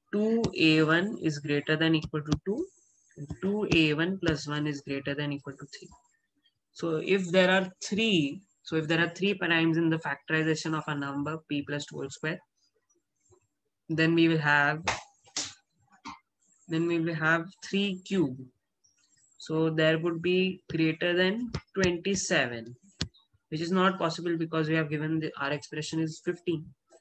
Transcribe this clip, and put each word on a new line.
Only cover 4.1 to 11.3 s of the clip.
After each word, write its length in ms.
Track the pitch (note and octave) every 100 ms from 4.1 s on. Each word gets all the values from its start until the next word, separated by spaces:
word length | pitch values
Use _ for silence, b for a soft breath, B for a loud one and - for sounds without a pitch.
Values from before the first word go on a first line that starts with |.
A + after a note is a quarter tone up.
| F#3+
plus 300 | E3+ D3 C#3+
one 180 | D3 D3+
is 160 | C#3
greater 320 | C#3 C#3 C#3
than 200 | C#3+ D3
equal 200 | C#3+ C#3
to 140 | C#3 C#3+ -
three. 120 | - - _ _ _ _ _ _ _
So 300 | - E3+ D#3
if 260 | - G3 F3
there 220 | F#3 F3+
are 180 | F#3+ F#3 -
three, 580 | - G#3 A3+ F3+ C#3 - - _
so 140 | - D#3+
if 100 | D3+
there 140 | E3
are 80 | E3+
three 260 | - G3 G3
primes 420 | E3+ E3 E3 D#3+
in 120 | E3
the 100 | D#3+
factorization 760 | D#3 C#3 - D#3 D#3+ D#3 D#3+ D#3
of 80 | D3
a 80 | D3
number 420 | C#3 C#3 C#3+